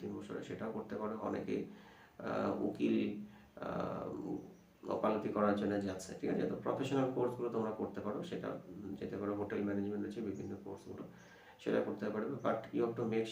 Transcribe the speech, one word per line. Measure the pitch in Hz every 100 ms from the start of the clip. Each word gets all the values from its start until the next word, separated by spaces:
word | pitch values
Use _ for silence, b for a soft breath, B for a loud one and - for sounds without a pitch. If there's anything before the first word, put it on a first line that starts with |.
তিন | 104 101
বছরে, | - -
সেটাও | - - 110
করতে | 107 - 110
পারো। | 107 110
অনেকে, | 107 101 - 107 - B B B B -
আ, | 113 110 104 -
উকিল, | - - 113 110 107 - - B B -
আ, | - - - - - - - - - - - - -
ওকালতি | 95 110 107 -
করার | 107 104 101
জন্য | 101 104
যাচ্ছে, | 98 - - -
ঠিক | -
আছে? | - -
তো | -
প্রফেশনাল | - - 131 135 127
কোর্সগুলো | 127 120 120 120
তোমরা | 113 110
করতে | 101 101 -
পারো, | 101 135
সেটা, | - - -
উম, | - - 90 98
যেতে | 101 - 101
পারো, | 101
হোটেল | 104 101 104
ম্যানেজমেন্ট | 101 101 101 104 101
আছে, | 107
বিভিন্ন | 107 95 98 98
কোর্সগুলো, | 101 95 92 - - B B B B B
সেটা | - 113
করতে | - - 107
পারবে। | 107 110 139
But | 117 113 - 117
you | 117
have | 117
to | 113
make | 113 110